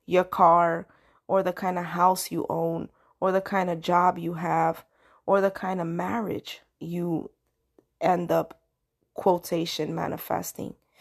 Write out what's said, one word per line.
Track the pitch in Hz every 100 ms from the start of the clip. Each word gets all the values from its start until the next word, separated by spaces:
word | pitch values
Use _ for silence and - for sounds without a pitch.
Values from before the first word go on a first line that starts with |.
your | - 180
car | 180 - 175 170 170 170 180 _ _ _ -
or | 190
the | 185
kind | 180 190 180
of | 175
house | 175 180 185 -
you | 170 -
own | 165 165 165 165 _ _ _
or | 185
the | 190
kind | 190 196 180
of | 165
job | 160 175 180 180
you | 170
have | 170 170 160 160 165 - _ _ _
or | - 196
the | 196
kind | 190 190 190
of | 170
marriage | 170 180 226 202 - - - _ _
you | 160 170 175 160 - _ _ _ _ _ _ -
end | 175 175 170
up, | 165 160 - _ _ _ _ _
quotation, | - - 175 - 175 170 - 151
manifesting. | 165 156 143 - 170 175 - - - _ _